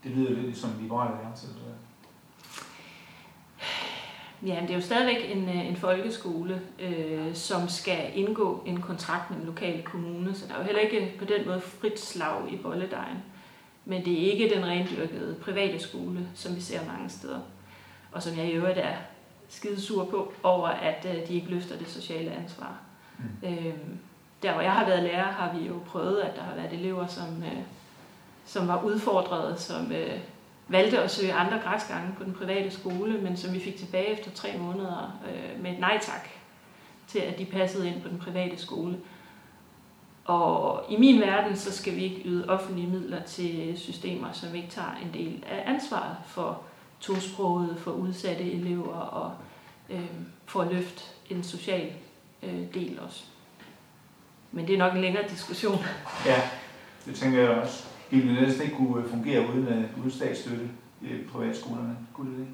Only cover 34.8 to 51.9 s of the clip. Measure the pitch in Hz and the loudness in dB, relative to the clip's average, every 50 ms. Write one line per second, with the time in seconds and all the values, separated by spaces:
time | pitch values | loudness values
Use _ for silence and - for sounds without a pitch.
34.8 | 196 185 175 170 - - 190 - - - - - - - - - 180 180 180 180 | -2 -4 -4 -4 -6 -8 -8 -10 -8 -8 -8 -6 -8 -8 -8 -6 -6 -4 -2 2
35.8 | 180 185 220 214 - - - - - - - - - - - - - - - - | 4 4 4 4 2 -2 -6 -6 -8 -10 -14 -16 -18 -20 -20 -20 -20 -20 -20 -20
36.8 | - - - - - - - 208 180 175 180 175 190 180 - 190 185 185 185 202 | -20 -20 -20 -20 -20 -4 -2 0 0 0 -2 -4 -4 -4 2 2 2 2 2 0
37.8 | 185 175 175 175 - 175 175 175 - 180 175 185 180 180 180 - - - - 180 | 0 0 -2 -4 -6 -6 -6 -6 -6 -4 -2 -2 -2 -2 -4 -6 -8 -6 -4 -4
38.8 | 165 175 180 180 - - - - - - - - - - - - - - - - | -2 -2 -2 -4 -6 -12 -18 -20 -20 -20 -20 -20 -20 -20 -20 -20 -20 -20 -20 -20
39.8 | - - - - - - - - - - 175 170 170 165 165 - - - - - | -20 -20 -20 -20 -20 -20 -20 -14 -2 2 4 4 6 6 4 4 4 2 2 0
40.8 | - - 214 214 247 269 254 220 208 190 196 208 202 208 202 190 - 196 185 - | -2 -2 6 10 12 12 12 12 10 8 6 4 4 4 2 0 -2 -4 -4 -2
41.8 | - 196 175 180 185 190 185 - - 180 175 175 175 - 185 190 190 - 190 175 | -2 -2 -2 0 -2 -2 -4 -4 -2 0 0 0 2 2 2 2 2 -2 -2 -2
42.8 | 175 180 185 185 175 - - 175 170 - - - 180 170 170 165 160 165 170 180 | 0 0 0 -2 -2 -4 -6 -6 -6 -8 -6 -4 -2 -2 -2 -2 -2 -2 -4 -4
43.8 | - - 180 - - 180 180 - - - - - - 170 165 175 175 175 - - | -6 -8 -8 -6 -4 -4 -4 -4 -4 -6 -8 -8 -8 -6 -6 -6 -8 -8 -8 -6
44.8 | 175 - - - - 170 160 156 170 160 - - - - - 196 - - 269 294 | -6 -6 -6 -6 -8 -8 -4 -4 -4 -4 -4 -8 -8 -6 -6 -4 0 0 0 0
45.8 | - - - 185 - - 170 - - - - - 170 - - - - - - - | 0 -2 -2 -2 -2 -4 -6 -8 -10 -10 -6 -4 -4 -4 -4 -6 -10 -16 -20 -20
46.8 | - - - - - - 196 190 185 - - - 196 180 180 180 175 170 165 170 | -20 -20 -20 -14 -4 -2 0 0 0 -4 -4 0 2 4 4 4 2 0 0 -4
47.8 | - 180 165 175 185 185 185 - - 190 175 165 180 175 - 175 175 180 175 175 | -4 -4 -2 -2 -2 -2 -2 -2 -2 -2 -2 0 0 -2 0 0 0 0 0 0
48.8 | 170 160 165 170 - - - - 156 - - - - - - - - - - - | -2 -4 -4 -6 -6 -6 -4 -4 -4 -4 -6 -10 -14 -18 -18 -20 -20 -20 -20 -20
49.8 | - - 190 180 175 175 170 165 175 - - - - - - 196 175 175 180 180 | -14 -8 -6 -6 -6 -6 -8 -10 -12 -12 -14 -20 -18 -4 0 0 2 2 2 0
50.8 | 180 - - - - - - - - - 190 180 175 - - 170 - - 190 180 | 0 -2 -6 -12 -16 -16 -18 -20 -10 -6 -6 -4 -4 -6 -8 -8 -2 0 0 0
51.8 | 160 151 | 0 -4